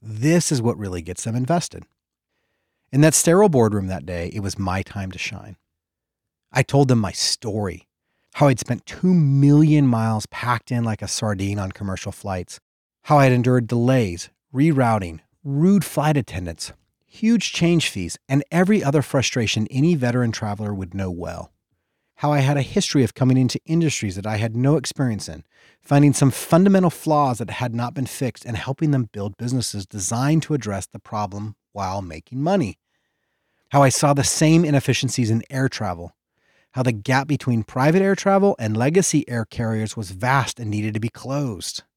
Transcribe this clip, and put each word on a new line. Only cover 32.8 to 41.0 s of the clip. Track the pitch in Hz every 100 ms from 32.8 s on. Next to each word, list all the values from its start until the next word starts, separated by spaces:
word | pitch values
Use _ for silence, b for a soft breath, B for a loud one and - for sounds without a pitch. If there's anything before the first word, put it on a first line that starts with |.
| _ _ _ _ _ _ _ _ _
How | 143
I | 139
saw | - 147
the | 139
same | 131 - 156 160
inefficiencies | 170 143 - 123 131 - 117
in | 113 -
air | 131 131
travel, | - 104 87 87 _ _ _ _ _ _
how | -
the | 127
gap | 110 101 131 139
between | 143 - 117
private | 107 - 143 175
air | 190
travel | 190 196 196 202 -
and | 113 107
legacy | 127 170 180 160 -
air | 120
carriers | 110 - 113 110 107 -
was | 98
vast | 92 120 135 123 -
and | 113
needed | 104 107
to | 107